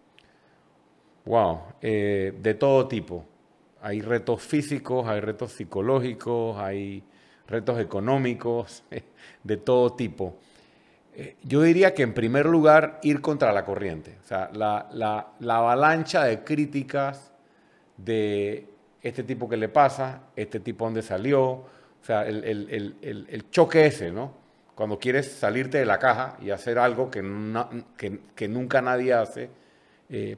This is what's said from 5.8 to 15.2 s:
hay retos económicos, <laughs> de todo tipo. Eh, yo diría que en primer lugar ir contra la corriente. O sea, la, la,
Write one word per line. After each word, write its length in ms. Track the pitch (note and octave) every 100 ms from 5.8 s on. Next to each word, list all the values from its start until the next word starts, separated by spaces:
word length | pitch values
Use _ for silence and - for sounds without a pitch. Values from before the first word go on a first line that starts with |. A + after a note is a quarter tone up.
| A2 C3+ B2 A2 A#2+ A#2+ A2+ G2+
hay 460 | G2 G2 G2+ G2 - _ _ _ -
retos 320 | A2+ G#2 A#2
económicos, 1040 | G2 G2 A2 C3+ B2 A#2 A#2+ A#2 - - - A#2 -
<laughs> 300 | _ - -
de 140 | G#2 G#2
todo 360 | - B2 B2
tipo. 440 | A#2+ A2 - F2+ F#2 _ _ _ _ _ _ _
Eh, 220 | - C#3 -
yo 200 | C3 C#3+
diría 300 | E3 E3+ F#3
que 100 | F#3
en 120 | A#2+
primer 320 | G#2 A2+ C#3 D#3
lugar 540 | E3+ D3+ D#3 D3+ -
ir 180 | D3 C#3+
contra 320 | D#3 D3 B2
la 120 | G2+
corriente. 540 | F#2+ F#2 G2 D#2+ E2 F2+
O 20 | -
sea, 240 | F#2+ F#2+
la, 360 | G#2 G#2+ G#2 -
la, 400 | A2+ G#2+ G#2+